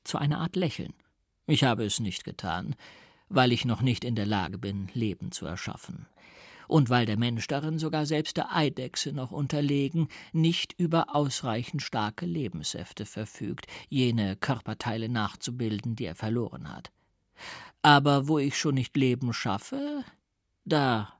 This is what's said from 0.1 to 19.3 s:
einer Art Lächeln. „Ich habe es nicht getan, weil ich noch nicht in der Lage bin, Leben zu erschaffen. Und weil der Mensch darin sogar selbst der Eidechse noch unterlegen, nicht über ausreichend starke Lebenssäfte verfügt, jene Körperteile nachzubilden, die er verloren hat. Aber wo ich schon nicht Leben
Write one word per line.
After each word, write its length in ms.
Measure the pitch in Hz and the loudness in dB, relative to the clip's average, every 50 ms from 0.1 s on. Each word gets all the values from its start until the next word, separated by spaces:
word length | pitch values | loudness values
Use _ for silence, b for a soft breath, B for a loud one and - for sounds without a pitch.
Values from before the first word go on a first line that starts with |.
| - - | -4 0
einer 220 | - 143 147 - | 0 0 0 0
Art 160 | 165 160 - | -2 -2 0
Lächeln. 380 | 180 196 151 - - - - - - _ _ _ _ _ _ _ _ _ | 0 0 0 -2 -4 -8 -10 -12 -16 _ _ _ _ _ _ _ _ _
„Ich 160 | - 151 123 139 | 2 2 4 4
habe 200 | 131 113 117 113 | 4 4 2 0
es 160 | 101 - - | 0 0 0
nicht 240 | 117 98 90 - - | -2 -2 -4 -6 -8
getan, 500 | - - - - 95 82 90 - - - B B B B B B B B B B B | -10 -10 -8 -4 -4 -4 -4 -2 -4 -6 B B B B B B B B B B B
weil 240 | - 135 131 123 120 | 2 4 6 6 4
ich 120 | 113 - | 2 2
noch 180 | 127 113 - 117 | 0 0 2 2
nicht 220 | 131 120 - - | 0 0 0 -2
in 120 | 123 117 | -2 -2
der 100 | 110 101 | -2 0
Lage 320 | 104 107 101 92 78 95 92 | 0 0 0 0 -2 -6 -6
bin, 300 | - 98 98 101 98 95 - | -6 -6 -4 -4 -6 -6 -4
Leben 360 | 123 113 107 90 - - - | -4 -2 -2 -4 -4 -8 -10
zu 160 | - - - | -8 -8 -8
erschaffen. 600 | 73 85 - - - - - - - - - 110 - _ B B B B B B B B B B B | -6 -8 -8 -8 -10 -10 -12 -12 -14 -14 -14 -16 -18 _ B B B B B B B B B B B
Und 200 | - 156 139 113 | 4 4 6 6
weil 160 | 123 123 117 | 6 4 4
der 140 | 107 107 107 | 4 2 0
Mensch 280 | 120 120 120 113 - - | 0 0 0 -2 -4 -2
darin 300 | 143 139 147 156 160 160 | -4 -2 -2 -2 -2 -2
sogar 280 | 156 156 - 156 151 | -2 -2 0 0 0
selbst 320 | 143 156 151 156 - - - | 0 0 0 0 -2 -2 -4
der 180 | - - - | -4 0 2
Eidechse 560 | 175 156 143 - - 127 123 - - - - 147 | 2 2 2 0 -2 -8 -8 -6 -6 -6 -4 -4
noch 180 | 143 131 123 | -6 -6 -6
unterlegen, 800 | - 143 143 131 - 147 143 143 143 143 139 135 160 165 160 147 B B B B B | -4 -4 -2 0 0 0 2 2 2 2 2 2 2 0 0 0 B B B B B
nicht 400 | 160 160 165 165 - - - - - | 2 4 4 4 2 -2 -6 -2 -2
über 360 | 175 165 165 170 - - - | 0 2 4 2 2 2 2
ausreichend 680 | 147 147 143 131 - - 127 110 113 123 - - 139 - | 0 0 2 -2 -2 -2 -2 -2 -2 -2 -4 -6 -6 -6
starke 420 | - - 117 107 107 107 - 175 | -4 -2 -2 -2 -2 -4 -6 -6
Lebenssäfte 800 | 175 170 165 139 101 85 82 76 - - - 90 - - - 104 | -4 -4 -2 -4 -4 -6 -6 -6 -6 -6 -6 -10 -12 -10 -10 -10
verfügt, 600 | - - 101 110 104 - - - 107 - - - B B B B B | -8 -6 -8 -8 -8 -8 -8 -8 -8 -8 -8 -10 B B B B B
jene 460 | - 135 127 123 117 117 104 95 95 | 0 2 2 4 4 2 2 0 0
Körperteile 760 | - - - 131 113 - - 110 - - 120 110 113 113 113 | -2 0 -2 -2 -2 -2 -8 -8 -4 -4 -4 -4 -4 -4 -2
nachzubilden, 840 | 123 113 104 101 - - - - 123 127 123 110 107 101 - 120 113 | 0 0 0 -2 -2 -6 -8 -8 -4 -2 -2 -2 -2 -2 -2 -4 -4
die 100 | 117 127 | -4 -4
er 80 | 87 82 | -6 -6
verloren 580 | - - 110 113 120 117 - - - - 73 - | -4 -2 0 0 0 0 -2 -6 -10 -12 -12 -14
hat. 180 | - - - - _ _ _ _ _ _ _ B B B B B B B B B B - | -14 -16 -18 -20 _ _ _ _ _ _ _ B B B B B B B B B B 8
Aber 460 | 151 147 143 139 147 143 139 135 143 | 8 10 10 8 6 4 4 4 4
wo 100 | 160 151 | 2 4
ich 180 | 139 139 - | 2 2 0
schon 200 | - - 156 135 | 0 0 0 2
nicht 200 | 131 123 - - | 2 0 0 2
Leben 380 | 143 131 127 123 123 127 123 | 2 4 4 2 2 0 -2